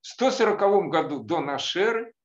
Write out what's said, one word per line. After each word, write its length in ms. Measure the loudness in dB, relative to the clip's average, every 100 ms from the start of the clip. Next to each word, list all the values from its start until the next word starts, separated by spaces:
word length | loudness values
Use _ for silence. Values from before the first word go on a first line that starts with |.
В 60 | -18
сто 240 | -2 0
сороковом 580 | 2 2 4 4 4 2
году 340 | 0 -2 -6
до 180 | -4 -4
нашей 420 | -2 -4 -4 0
эры 320 | 0 0 -6 _